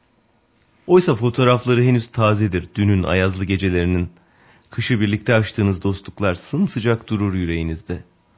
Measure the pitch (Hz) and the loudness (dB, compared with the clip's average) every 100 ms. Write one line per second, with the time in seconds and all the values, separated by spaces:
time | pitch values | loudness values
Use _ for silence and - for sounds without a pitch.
0 | _ _ _ _ _ _ _ _ - 180 | _ _ _ _ _ _ _ _ 2 4
1 | 170 113 120 117 123 123 123 123 127 123 | 4 0 0 2 2 2 2 2 4 2
2 | 110 - 107 104 107 87 82 - 104 95 | -2 0 2 2 0 -2 -4 -2 2 2
3 | 80 92 95 92 95 98 95 90 87 90 | 2 2 0 0 -2 0 0 0 0 0
4 | 87 - _ _ _ _ _ - 113 117 | -4 -10 _ _ _ _ _ -8 -2 0
5 | 104 104 - 113 104 - 101 87 98 95 | 0 -2 0 0 0 -2 0 0 -4 -6
6 | - - 101 90 - 147 202 123 117 117 | -8 -4 -4 -4 -4 -4 -2 -2 -2 -2
7 | - 107 101 92 85 82 82 80 - 87 | -2 -2 -2 -2 -2 -4 -4 -6 -8 -10
8 | - _ _ | -12 _ _